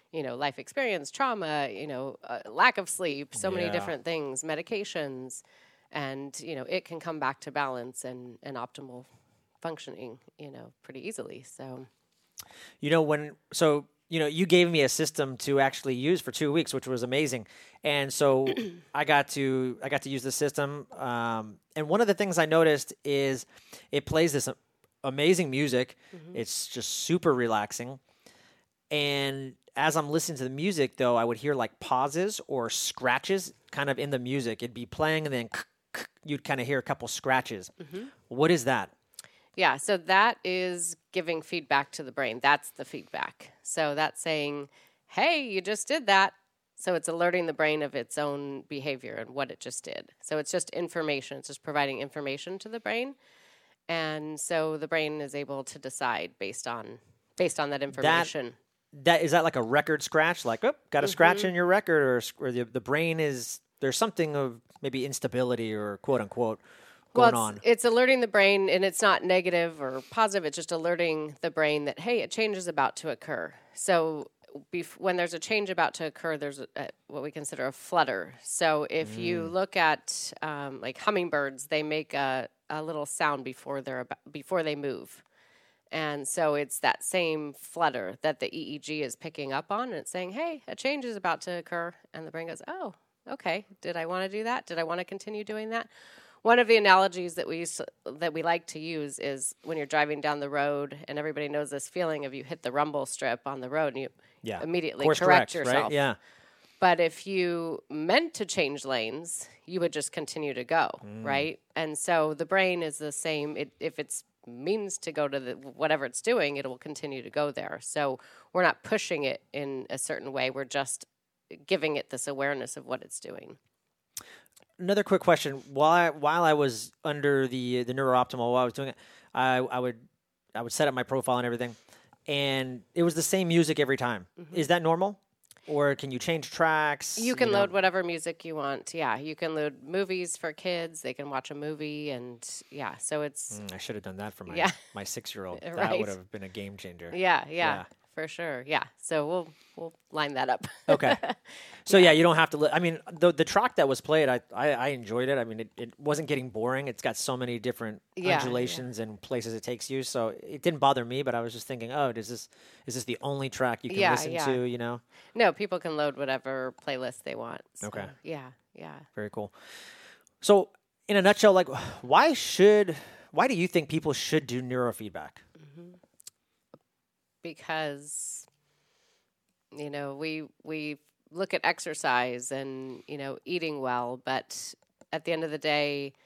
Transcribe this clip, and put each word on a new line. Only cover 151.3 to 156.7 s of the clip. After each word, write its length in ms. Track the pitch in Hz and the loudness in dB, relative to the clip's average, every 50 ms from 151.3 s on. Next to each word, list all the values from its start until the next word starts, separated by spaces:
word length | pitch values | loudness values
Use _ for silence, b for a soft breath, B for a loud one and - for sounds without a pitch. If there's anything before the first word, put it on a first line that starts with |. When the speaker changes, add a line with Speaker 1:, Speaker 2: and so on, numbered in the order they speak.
| 196 - B B B B B B B B B | -6 -6 B B B B B B B B B
Speaker 2:
So, 120 | - 208 196 | 6 8 10
yeah, 80 | 180 | 10
Speaker 1:
Yeah. 60 | 170 156 | 10 10
Speaker 2:
you 100 | 156 165 | 10 8
don't 120 | 175 160 | 8 8
have 140 | 160 160 - | 6 6 4
to 60 | - 147 | 4 2
li-, 120 | 151 147 143 | 2 4 4
I 60 | 165 | 4
mean, 200 | 175 170 165 - - - | 2 2 -2 -2 -8 -14
the, 200 | 170 151 175 175 | 0 4 4 4
the 140 | 160 139 165 | 6 6 2
track 300 | - - 202 233 247 - | 4 4 4 4 4 4
that 120 | - 151 135 | 2 4 4
was 140 | 131 - | 2 0
played, 260 | - - 156 160 151 131 | 0 2 4 4 6 4
I, 140 | 127 120 - _ 98 | 4 0 -2 _ -6
I, 180 | 104 135 151 139 | 0 0 2 2
I 140 | 117 123 143 | 2 0 -2
enjoyed 400 | 139 127 113 101 110 123 127 135 | -2 -4 -6 -4 -2 0 0 0
it. 80 | 143 131 | 0 0
I 60 | 117 | -2
mean, 160 | 113 110 110 | -4 -6 -8
it, 80 | 113 104 _ - | -10 -10 _ -12
it 160 | 117 120 - - | -12 -12 -12 -8
wasn't 280 | 143 147 147 147 156 127 | -4 -2 -2 -2 0 -2
getting 220 | 147 135 127 127 | -2 -2 -2 -6
boring. 380 | 98 110 113 123 | -6 -4 -2 -2